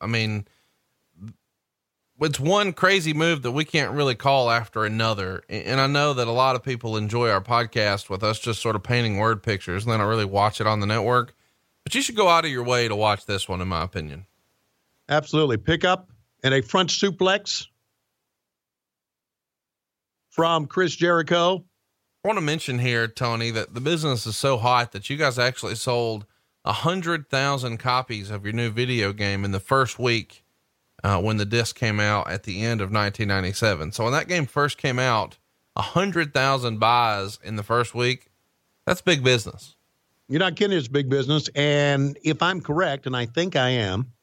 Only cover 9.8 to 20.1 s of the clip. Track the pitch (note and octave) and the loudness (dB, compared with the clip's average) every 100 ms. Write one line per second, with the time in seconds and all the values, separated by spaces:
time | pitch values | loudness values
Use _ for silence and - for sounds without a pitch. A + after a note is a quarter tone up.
9.8 | A#2 A2+ G#2 A2+ G2 G2 G#2+ - G#2+ G#2+ | -2 0 2 0 0 2 0 2 0 0
10.8 | G2+ A2+ G#2+ B2 A#2 _ _ _ _ _ | 0 0 2 0 0 _ _ _ _ _
11.8 | - C4 C#4 G#3+ F#3 E3 D#3+ B2 A#2+ B2 | -6 -4 -2 2 4 4 2 -2 0 2
12.8 | A2+ G#2 G#2+ G#2 - G2 - F2+ F#2 E2 | 2 2 2 2 -2 -4 -4 -4 -2 -2
13.8 | F2 F2 D2+ D2 G2 _ _ _ _ _ | -4 -6 -8 -12 -18 _ _ _ _ _
14.8 | _ _ - D3+ - D#3 C#3+ A2 - E3 | _ _ -2 -2 0 0 2 2 0 2
15.8 | F3+ F#3 - _ _ _ C3+ C3+ - F#3+ | 2 0 -4 _ _ _ 0 0 2 0
16.8 | F3+ - G3+ - F#3 G3+ - - - _ | 2 0 0 2 0 0 -2 -8 -8 _
17.8 | _ _ _ _ _ _ _ _ _ _ | _ _ _ _ _ _ _ _ _ _
18.8 | _ _ _ _ _ _ _ _ _ _ | _ _ _ _ _ _ _ _ _ _
19.8 | _ _ _ | _ _ _